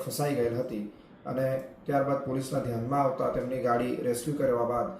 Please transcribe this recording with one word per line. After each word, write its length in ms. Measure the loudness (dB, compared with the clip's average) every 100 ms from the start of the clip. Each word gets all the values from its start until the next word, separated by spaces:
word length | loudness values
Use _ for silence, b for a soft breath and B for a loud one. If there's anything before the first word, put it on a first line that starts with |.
ફસાઈ 320 | -2 -2 0 2
ગયેલ 160 | 2 0
હતી 240 | -2 -4 -6 B B B -6
અને 160 | -2 0 0 -4 -12 -2
ત્યારબાદ 340 | 0 2 0 0
પોલીસના 340 | -2 -2 -2 -2
ધ્યાનમાં 360 | -2 0 2
આવતા 280 | 2 2 0 0
તેમની 220 | -2 0
ગાડી 320 | 2 2 2 0
રેસ્ક્યુ 320 | 0 0 0 0
કરવા 300 | 2 2 2
બાદ 180 | 0 -2 -4